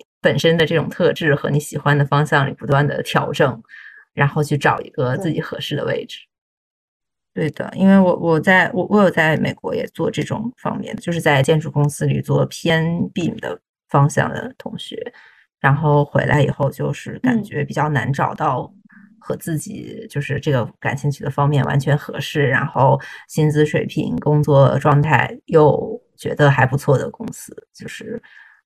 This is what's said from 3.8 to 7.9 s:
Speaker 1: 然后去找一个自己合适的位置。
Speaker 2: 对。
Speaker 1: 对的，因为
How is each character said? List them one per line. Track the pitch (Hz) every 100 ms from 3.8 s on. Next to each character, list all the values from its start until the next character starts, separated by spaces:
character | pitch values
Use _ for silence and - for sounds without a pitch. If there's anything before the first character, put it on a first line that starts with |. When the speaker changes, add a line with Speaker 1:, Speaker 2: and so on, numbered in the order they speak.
| - - _
Speaker 1:
然 | - 139
后 | 151
去 | 151 147
找 | 151 107
一 | -
个 | - 127 135
自 | 180
己 | 160
合 | - -
适 | - 143
的 |
位 | - - -
置。 | -
Speaker 2:
对。 | - _ _ _ _ _ _ _ _ _ _
Speaker 1:
对 | 185 156
的， | - -
因 | -
为 | 196